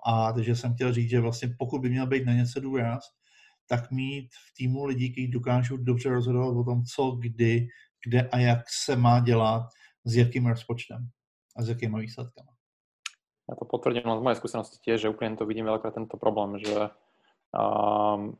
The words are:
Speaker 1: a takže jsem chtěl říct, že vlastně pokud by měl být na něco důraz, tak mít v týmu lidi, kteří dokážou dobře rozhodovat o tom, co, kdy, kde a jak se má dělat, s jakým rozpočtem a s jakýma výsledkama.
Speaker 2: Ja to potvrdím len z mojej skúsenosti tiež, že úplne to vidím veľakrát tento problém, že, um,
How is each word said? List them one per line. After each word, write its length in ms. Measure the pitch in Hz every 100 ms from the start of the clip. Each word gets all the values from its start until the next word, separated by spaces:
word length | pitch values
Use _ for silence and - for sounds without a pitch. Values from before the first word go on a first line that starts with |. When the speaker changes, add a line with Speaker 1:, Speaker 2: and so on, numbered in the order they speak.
| 117
Speaker 1:
a 260 | 113 113
takže 240 | 120 113 120
jsem 180 | 123
chtěl 180 | 120 127
říct, 180 | 120 117
že 100 | 123
vlastně 280 | 117 120 123 -
pokud 220 | 123 135
by 80 | 127
měl 180 | 127 127
být 200 | 135 123
na 60 |
něco 280 | 120 120 135
důraz, 440 | 135 131 117 120 - _ _ _ _ _ -
tak 240 | 120 120
mít 380 | 131 135 139 127
v 260 | - - -
týmu 280 | 127 135
lidi, 260 | 143 123 127
kteří 180 | 127 127
dokážou 480 | 123 123 123 123 135
dobře 340 | 123 120 135
rozhodovat 460 | 123 123 123 127 120
o 80 |
tom, 200 | 120 120
co, 260 | 123 - 131
kdy, 580 | 123 120 113 113 117 120 - _ _
kde 240 | 117 123 123
a 100 | 123
jak 220 | 120 120 -
se 280 | - - 123
má 240 | 120 123
dělat, 420 | 120 113 110 117 120 _ - _
s 120 | 120 117
jakým 300 | 120 131 120
rozpočtem 600 | 113 - 120 - 117 120 - _ _ _ -
a 60 |
s 60 | 113
jakýma 300 | 120 113 110
výsledkama. 500 | 107 - 120 - - _ _ _ _ _ - _ _ _
Speaker 2:
Ja 160 | - -
to 80 | 113
potvrdím 400 | 120 135 120 117
len 80 | 110
z 80 |
mojej 160 | 123 113
skúsenosti 400 | 113 117 104 -
tiež, 240 | - 113
že 80 | 107
úplne 240 | 110 113 110
to 80 |
vidím 240 | 107 110 110
veľakrát 240 | 107 110
tento 240 | 113 113 101
problém, 400 | 107 107 101 101
že, 240 | 104 104 104 - _ _ _ _ _
um, 800 | - 107 107 104 107 104 104 107